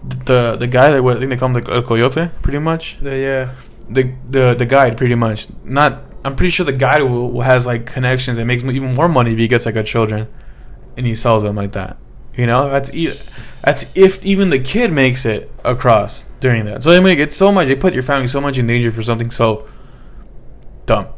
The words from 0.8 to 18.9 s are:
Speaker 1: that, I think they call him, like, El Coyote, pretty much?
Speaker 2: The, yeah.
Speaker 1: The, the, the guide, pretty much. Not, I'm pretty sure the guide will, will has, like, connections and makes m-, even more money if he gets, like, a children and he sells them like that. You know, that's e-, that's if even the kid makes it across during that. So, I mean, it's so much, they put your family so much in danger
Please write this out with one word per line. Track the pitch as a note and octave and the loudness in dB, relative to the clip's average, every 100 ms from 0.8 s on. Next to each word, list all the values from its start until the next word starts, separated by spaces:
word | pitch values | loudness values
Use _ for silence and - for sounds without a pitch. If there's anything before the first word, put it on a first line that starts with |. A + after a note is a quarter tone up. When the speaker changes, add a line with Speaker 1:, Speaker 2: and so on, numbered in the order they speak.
| C#3+ | 6
Speaker 1:
that, | C#3+ | 6
I | B2+ A#2+ | 2 0
think | C3 | -2
they | B2+ | -2
call | C3 | 0
him, | |
like, | A#2+ A2+ | -2 -2
El | B2 | -4
Coyote, | A#2+ A2+ A#2 C3 E3+ - | 0 2 2 0 -4 -2
pretty | D#3 D3 | -2 -2
much? | D#3+ E3 - - | -2 -4 -6 -8
Speaker 2:
The, | C#3 C3+ | -6 -4
yeah. | C3+ C3+ C3 C3 - - - | -2 -2 -4 -10 -20 -18 -2
Speaker 1:
The, | B2 C3 - - | 0 0 -4 -2
the, | C3 B2+ A#2 | 4 4 4
the | A#2+ | 2
guide, | C3+ B2+ A#2 | 4 4 2
pretty | B2 A#2+ | 0 2
much. | A2+ G#2+ - - | 0 -2 -10 -14
Not, | - C3+ D3 - - - | -4 0 0 0 -16 -10
I'm | C#3 C3+ | -8 0
pretty | F3+ | 0
sure | F3 | 2
the | D#3+ | -2
guide | C3+ B2+ D3+ | 0 2 2
will, | C3+ A#2+ A#2+ | 2 0 -2
will | A#2+ | -2
has, | B2+ B2+ B2 | 2 2 2
like, | A#2 A#2+ | -4 -6
connections | - B2 B2+ B2+ A#2 | -4 -2 0 -2 -2
and | A#2 | 0
makes | B2 | -2
m-, | C3 | -2
even | C3 C3 | -4 -2
more | B2+ E3+ | 0 2
money | C#3+ A#2 | 4 2
if | A2 | 2
he | A2+ | 2
gets, | A#2+ A#2 | 2 0
like, | |
a | A2 | -2
children | G#2+ A#2 A2 G#2+ A2+ - - - - - - - | -2 0 0 -2 -8 -12 -18 -18 -18 -18 -16 -6
and | B2 | -4
he | A2 | -2
sells | B2 A2 | 2 2
them | G#2 G#2 | 0 -4
like | G2+ | -4
that. | G2+ F#2 - - - - | -6 -8 -12 -18 -20 -14
You | - A#2+ | -4 0
know, | B2 C#3+ | 0 0
that's | C#3 C3 | -2 -4
e-, | - E3 - - - - - | -4 -4 -6 -14 -16 -16 -2
that's | - - - F3+ | 0 0 -2 4
if | F#3+ - | 4 4
even | F#3+ G3 F#3+ | 0 2 2
the | C#3 | 2
kid | B2+ A3 A#3+ | 0 0 0
makes | D3+ C3 B2+ A#2 | 2 2 2 -2
it | G#2 - - | -2 -6 -6
across | A#2 B2+ B2+ G#2+ G2+ - - - | -2 0 4 4 2 -8 -14 -4
during | B2+ A#2 G#2 | 0 0 -2
that. | G#2+ | -2
So, | C3+ | 4
I | F3 | 6
mean, | F#3+ D#3+ | 6 4
it's | D3+ | 0
so | - G3 | 2 4
much, | G3 C#3 | 4 2
they | |
put | C3+ F#3 | 2 2
your | - | 0
family | C3 C#3 B2+ | -2 0 0
so | C#3 | -2
much | C#3+ B2+ | -2 0
in | A#2 | 0
danger | A#2+ A#2+ | 2 0